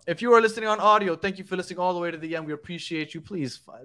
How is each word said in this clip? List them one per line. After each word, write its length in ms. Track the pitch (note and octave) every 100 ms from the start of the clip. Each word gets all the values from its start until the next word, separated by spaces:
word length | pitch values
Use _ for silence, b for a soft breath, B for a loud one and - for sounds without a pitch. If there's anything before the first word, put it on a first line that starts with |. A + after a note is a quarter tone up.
| -
if 140 | E3
you 100 | A#3+
are 60 | A#3
listening 300 | A3+ A3+ A3
on 100 | G#3+
audio, 380 | G3+ G#3+ G3 E3
thank 200 | G3 F#3+
you 60 |
for 140 | F#3 F#3
listening 220 | F3+ F3
all 140 | F3+
the 60 | F3
way 120 | F3
to 60 | E3
the 160 | D#3+ D#3+
end. 80 | D#3
We 80 |
appreciate 600 | D3 - E3+ - E3 D#3
you. 60 | D#3+
Please 400 | - F#3+ C3 - -
f-, 80 | A2